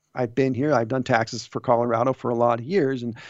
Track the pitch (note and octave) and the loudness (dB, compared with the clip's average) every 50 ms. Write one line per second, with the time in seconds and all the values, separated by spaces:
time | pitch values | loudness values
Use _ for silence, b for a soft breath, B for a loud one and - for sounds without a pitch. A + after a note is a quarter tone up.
0 | _ _ _ - B2+ A2+ A#2 - C3+ C3+ C3 A#2 C#3 D3+ D3 A#2+ A#2 A2+ C3 C3 | _ _ _ -6 -6 -2 0 0 0 0 0 0 0 2 2 2 2 0 -2 -4
1 | B2 - B2+ A2+ A2+ - - A2 - - - A#2 - - A#2+ A#2 A#2+ A#2+ A2+ A2+ | 0 0 2 0 0 0 -4 -10 -12 -10 -10 -6 0 2 2 2 2 0 0 0
2 | A#2+ C3 C3 - - A#2+ A#2+ A#2 A#2 A#2+ A#2 A#2 A#2 C3+ F#3+ G3+ D3 C3+ C3+ B2 | 0 0 -2 -2 -4 -4 0 2 2 2 2 0 -2 -2 0 0 2 2 0 -2
3 | A#2+ A#2+ A2 B B B | -4 -6 -8 B B B